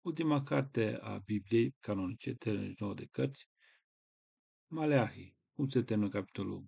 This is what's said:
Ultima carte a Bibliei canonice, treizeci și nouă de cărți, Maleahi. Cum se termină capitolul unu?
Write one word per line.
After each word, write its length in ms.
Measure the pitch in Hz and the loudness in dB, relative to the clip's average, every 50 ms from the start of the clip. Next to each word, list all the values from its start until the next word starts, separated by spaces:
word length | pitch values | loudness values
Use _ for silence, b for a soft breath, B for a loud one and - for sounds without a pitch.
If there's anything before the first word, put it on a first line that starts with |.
Ultima 420 | _ 180 165 156 170 160 151 143 139 | _ -6 -4 0 2 4 4 2 2
carte 560 | 139 151 143 135 139 - 123 113 107 117 113 | 2 2 0 0 2 2 2 2 2 0 -2
a 180 | - 107 104 104 | -6 -6 -8 -8
Bibliei 560 | 101 - 107 101 95 - 113 117 117 131 135 _ | -4 -2 -2 -2 0 4 4 4 4 4 2 _
canonice, 540 | _ - 104 98 95 90 101 - - - - | _ -4 -2 -2 0 -2 -4 -6 -6 -8 -8
treizeci 340 | - - 117 107 101 101 98 | -4 -2 -2 -2 -2 -2 -6
și 80 | 92 - | -6 -4
nouă 160 | 101 101 95 | -4 -4 -4
de 120 | - 135 | -6 -10
cărți, 420 | 135 _ - 131 139 135 - - _ _ b b b b b b b _ _ _ _ _ _ _ _ _ _ _ _ _ _ _ | -10 _ -2 -2 -2 -2 -6 -18 _ _ b b b b b b b _ _ _ _ _ _ _ _ _ _ _ _ _ _ _
Maleahi. 680 | _ 160 156 156 151 147 135 113 104 - - 92 90 _ _ _ _ _ | _ -6 -2 2 4 4 4 4 2 -2 -10 -18 -18 _ _ _ _ _
Cum 140 | - 135 | -4 -4
se 160 | 135 - 131 110 | 0 2 0 0
termină 260 | - 117 104 104 101 | 2 0 0 0 0
capitolul 440 | - 104 95 - _ - 101 95 98 | -2 -4 -6 -6 _ -6 -6 -6 -6
unu? 140 | - 135 | -8 -10